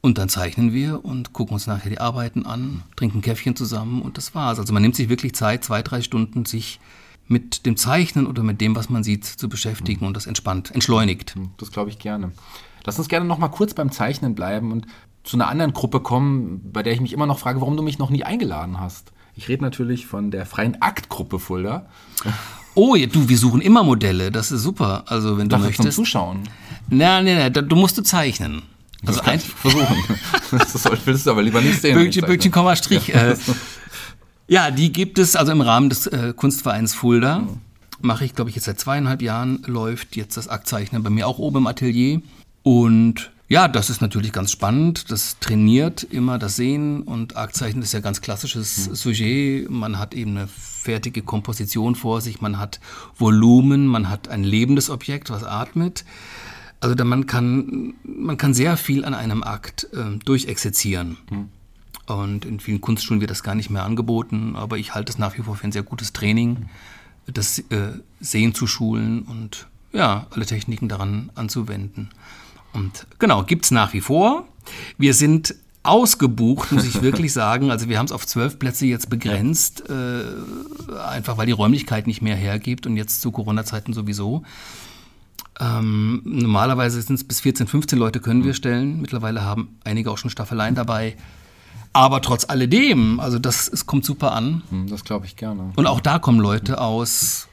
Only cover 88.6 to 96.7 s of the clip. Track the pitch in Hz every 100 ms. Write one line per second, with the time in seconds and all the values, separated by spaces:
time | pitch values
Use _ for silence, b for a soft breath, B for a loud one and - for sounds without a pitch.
88.6 | 127 120 135 160 143 123 110 110 101 104
89.6 | 113 - - 107 110 104 120 - 107 117
90.6 | 107 127 120 110 113 110 B B B B
91.6 | B B B 135 131 135 - 120 - 139
92.6 | 127 202 285 165 113 120 131 120 123 117
93.6 | - - - 139 - 135 139 110 120 165
94.6 | - 92 95 104 - 104 92 - 113 101
95.6 | 92 92 135 131 143 165 139 117 101 107
96.6 | 107